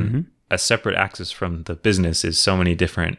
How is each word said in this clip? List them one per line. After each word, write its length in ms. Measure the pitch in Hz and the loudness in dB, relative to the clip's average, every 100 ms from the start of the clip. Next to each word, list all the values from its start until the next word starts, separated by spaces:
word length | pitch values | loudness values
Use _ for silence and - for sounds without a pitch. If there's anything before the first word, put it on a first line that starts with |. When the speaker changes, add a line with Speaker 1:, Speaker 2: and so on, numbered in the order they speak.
Speaker 1:
Mm-hmm. 160 | 104 127 175 _ _ | 0 -2 -4 _ _
Speaker 2:
a 60 | 92 | -2
separate 380 | - 113 107 90 | 0 0 0 -2
axis 360 | 98 - 87 | -2 -4 -12
from 320 | - 92 82 | -6 -6 -6
the 120 | 82 82 | -6 0
business 480 | 110 95 87 80 | 2 4 2 0
is 160 | 90 82 | 0 2
so 160 | - 95 | 2 2
many 180 | 90 82 | 2 2
different 420 | 87 - 85 | 0 0 -4